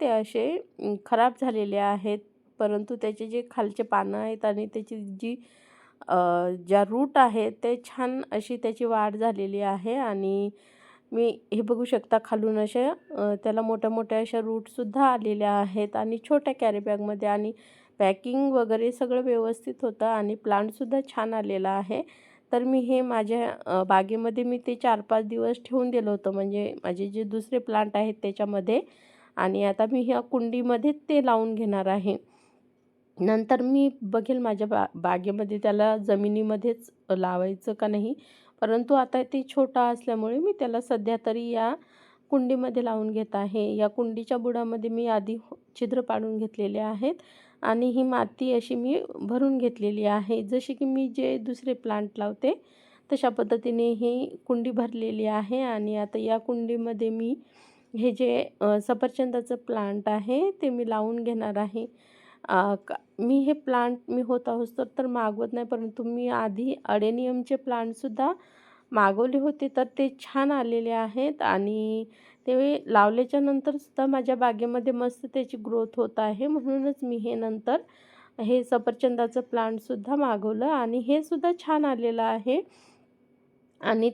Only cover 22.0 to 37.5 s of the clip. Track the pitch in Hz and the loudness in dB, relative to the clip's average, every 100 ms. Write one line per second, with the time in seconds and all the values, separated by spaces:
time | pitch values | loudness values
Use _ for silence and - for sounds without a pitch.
22 | 339 - - - _ 247 247 262 247 254 | -6 -16 -20 -20 _ 0 2 2 2 2
23 | 254 233 208 233 233 - - 185 190 190 | 2 0 0 0 -2 -4 -2 0 4 4
24 | 196 220 226 226 247 247 247 240 247 214 | 4 0 -2 -2 -2 -2 -4 0 2 2
25 | 208 220 214 226 226 240 240 254 254 240 | 2 0 0 -2 -2 -2 -2 0 2 0
26 | 214 202 196 196 196 202 208 - 185 180 | 0 0 -2 -2 -2 -2 -4 -4 -6 -4
27 | 202 214 214 220 214 247 247 214 214 208 | -4 -4 -4 -4 -2 -4 0 0 0 0
28 | 220 214 202 196 208 202 185 247 - _ | 0 -2 -6 -2 -2 0 0 0 -2 _
29 | - - _ - 185 196 202 196 220 254 | -20 -20 _ -2 0 2 0 2 0 0
30 | 240 240 240 262 233 247 240 240 294 294 | 0 0 0 -2 0 0 0 2 2 -2
31 | - 294 254 226 226 220 220 202 190 202 | 2 2 4 4 2 0 0 0 2 0
32 | 190 - - _ _ _ _ _ _ _ | 0 -2 -8 _ _ _ _ _ _ _
33 | _ - 190 220 220 254 254 277 277 262 | _ -2 2 2 2 2 4 4 4 0
34 | 196 226 220 254 240 202 214 208 196 165 | -2 -2 0 -2 -2 -2 0 0 0 -2
35 | 175 180 185 202 208 208 214 208 214 220 | -2 0 -2 -4 -4 0 2 4 4 2
36 | 202 202 208 214 214 214 233 233 - _ | 2 2 2 0 0 0 -2 -4 -8 _
37 | - 185 180 180 185 | -2 0 0 0 -2